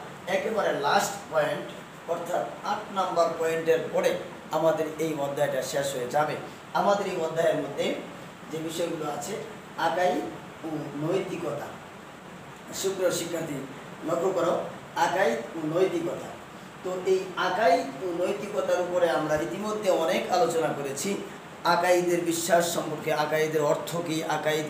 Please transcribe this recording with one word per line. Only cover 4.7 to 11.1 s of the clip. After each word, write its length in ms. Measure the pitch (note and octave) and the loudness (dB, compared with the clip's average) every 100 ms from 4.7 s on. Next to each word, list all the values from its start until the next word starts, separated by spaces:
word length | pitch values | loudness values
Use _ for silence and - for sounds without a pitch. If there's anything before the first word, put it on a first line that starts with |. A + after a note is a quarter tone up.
| D#3 D3+ - | 4 0 0
এই 140 | D#3+ C#3+ | -2 0
অধ্যায়টা 420 | C#3 C#3 C#3+ B2+ | -2 0 0 0
শেষ 340 | B2+ D3 C3+ C3 | 0 0 0 -2
হয়ে 120 | A#2+ | 0
যাবে। 240 | D3 D3+ - - - - | 2 2 0 -8 -14 -4
আমাদের 340 | D#3+ G3 G3 F#3+ | 2 4 4 2
এই 100 | F3 | -2
অধ্যায়ের 380 | D#3+ D#3 E3 D3 | -2 2 2 2
মধ্যে 400 | C#3 - F#3 - - - - - - | -2 -2 -2 -2 -6 -12 -16 -16 -10
যে 60 | D#3+ | -6
বিষয়গুলো 540 | D#3+ E3 E3 D#3 D3+ | -4 -2 -2 -2 -4
আছে, 200 | C#3+ - - - - - - | -4 -4 -6 -8 -12 -12 -2
আকাইদ 440 | E3 F3+ F3+ D4+ - - - - E3 | 0 4 4 2 -2 -8 -14 -10 -6
ও 40 | D3+ C#3 C#3+ | -4 -4 -4
নৈতিকতা। 640 | D#3 | 0